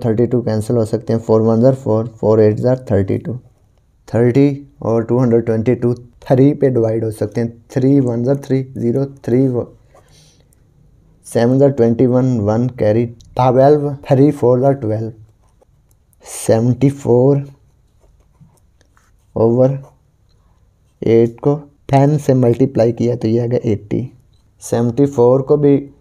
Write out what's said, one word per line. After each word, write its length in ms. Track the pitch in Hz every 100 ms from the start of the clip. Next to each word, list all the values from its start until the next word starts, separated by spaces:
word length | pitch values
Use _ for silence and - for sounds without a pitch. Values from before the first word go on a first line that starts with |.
| 120
थर्टी 220 | 110 120
टू 140 | 127
कैंसिल 340 | 113 107 107 120
हो 100 | 110
सकते 280 | 110 -
हैं, 60 | 117
फ़ोर 220 | 113 110
वन 200 | 110 113
ज़ार 140 | 127 131
फ़ोर, 320 | 113 110 113
फ़ोर 320 | - 104 110
एट 180 | 107 107
ज़ार 260 | 123 127 -
थर्टी 260 | 101 101 110
टू, 200 | - 127 _ _ _ _ _ _ -
थर्टी 600 | 110 123 123 143 139 - _
और 220 | 110 113 113
टू 140 | 120
हंड्रेड 260 | 123 117 113
ट्वेंटी 300 | 110 110 123
टू 180 | 120 120 - _
थ्री 300 | - 127 139
पे 160 | 147 139
डिवाइड 340 | 117 110 113
हो 60 | 113
सकते 300 | 104 107 -
हैं, 80 | 117 - _
थ्री 300 | 135 131 143
वन 240 | 123 117
ज़ार 140 | 120 139
थ्री, 240 | 139 131 131 117
ज़ीरो, 280 | 117 131 139 - -
थ्री 220 | 123 135
व-, 180 | 123 - - _ - _ _ _ _ _ _ _ _ _ _ _ _ -
सेवन 340 | 120 117 135
ज़ार 120 | 139
ट्वेंटी 340 | 135 117 117 131
वन, 320 | 127 131 120
वन 280 | 101 110 123 -
कैरी, 260 | 104 110 120 - - -
ट्वेल्व, 580 | 127 127 135 151 143 139
थ्री 260 | - 135 147
फ़ोर 280 | 147 117 127
ज़ार 140 | 135 139
ट्वेल्व, 360 | 110 107 110 110 - _ _ _ _ _ _ _ _ _ -
सेवेंटी 640 | - - 110 120 127 139
फ़ोर 520 | 139 120 120 131 139 139 - _ _ _ _ _ _ _ _ - _ _ _ _ _ _ _ _ 107
over 340 | 113 120 131 139 139 _ _ _ _ _ _ _ _ _ _ _
eight 380 | - 113 117 117
को 160 | 143 147 - _ -
टेन 280 | 135 139 151
से 160 | 143 131
multiply 560 | 120 117 135 - 117
किया 220 | 120 117 120
तो 120 | 110
ये 120 | 113
आ 60 | 117
गया 240 | 123 -
एटी। 400 | 101 - 113 127 - _ _ _ _
सेवेंटी 440 | - 117 120 117 143
फ़ोर 340 | 135 120 131
को 160 | 139 151
भी 200 | 143 139 139 _